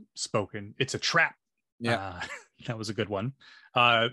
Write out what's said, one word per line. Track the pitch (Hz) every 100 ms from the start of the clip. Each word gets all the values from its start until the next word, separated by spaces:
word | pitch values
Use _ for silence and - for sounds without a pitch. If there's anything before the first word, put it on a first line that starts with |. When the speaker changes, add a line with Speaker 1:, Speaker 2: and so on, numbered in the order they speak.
| -
Speaker 1:
spoken. | - - 110 98 104 101 -
"It's | -
a | 110
trap." | - 165 156 - _ _ _ -
Speaker 2:
Yeah. | 117 113
Speaker 1:
Uh, | 98 87 85 -
<laughs> | - _ -
that | 113
was | 107
a |
good | 107 98
one. | 98 117 135 - - -
Uh, | 123 120 117 120